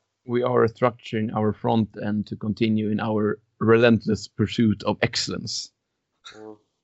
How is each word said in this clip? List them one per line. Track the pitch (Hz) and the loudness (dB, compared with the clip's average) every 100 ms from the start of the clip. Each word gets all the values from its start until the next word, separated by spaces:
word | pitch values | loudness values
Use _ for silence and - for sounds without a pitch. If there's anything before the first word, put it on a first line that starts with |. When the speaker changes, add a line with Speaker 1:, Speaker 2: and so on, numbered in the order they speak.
| _ _ | _ _
Speaker 1:
We | - 120 123 | -4 -2 0
are | 123 | 2
restructuring | 113 - 123 120 - 113 110 107 | 2 2 -2 -2 -8 -6 -4 -2
our | 107 | -2
front | 101 120 117 107 - | -2 0 0 0 -4
end | 104 107 101 | -4 -4 -4
to | 98 | -6
continue | 107 101 113 107 107 | -6 -2 0 0 0
in | 104 | -2
our | 110 107 104 - _ _ | -2 -2 -2 -4 _ _
relentless | 107 113 120 113 - 110 - - | 4 6 6 4 2 -4 -6 -2
pursuit | 107 - 113 101 | -2 2 2 2
of | - 104 | -2 -2
excellence. | 113 - - 98 - - - _ _ _ _ _ - 110 | -2 -2 -6 -6 -8 -10 -12 _ _ _ _ _ -20 -20
Speaker 2:
Ja. | 107 107 _ _ | -18 -20 _ _